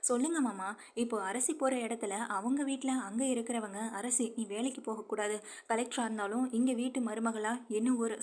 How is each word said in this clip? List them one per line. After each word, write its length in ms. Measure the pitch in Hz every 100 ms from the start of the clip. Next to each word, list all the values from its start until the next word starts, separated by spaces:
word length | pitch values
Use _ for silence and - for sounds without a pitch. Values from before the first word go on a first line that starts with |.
சொல்லுங்க 400 | - 247 294 339
மாமா, 360 | 247 196 190 214 -
இப்போ 280 | - 233 220
அரசி 320 | 190 226 254
போற 220 | 311 262 254
இடத்துல 400 | 226 226 208 196 233
அவங்க 380 | 202 226 285
வீட்ல 280 | 277 269 269
அங்க 320 | 262 196 220
இருக்கிறவங்க, 640 | 269 233 226 233 208 202 226
"அரசி 420 | 208 240 240 233 233
நீ 80 | 208
வேலைக்கு 340 | 208 262 254
போகக்கூடாது, 560 | 226 220 208 214 208 214 - - -
கலெக்டரா 360 | 226 247 269
இருந்தாலும் 480 | 254 220 202 233 254
இங்க 200 | 226 254
வீட்டு 280 | 233 254 262
மருமகளா 520 | 233 214 226 220 214 247 -
என்ன 260 | 214 233
ஒரு 240 | 240 226 214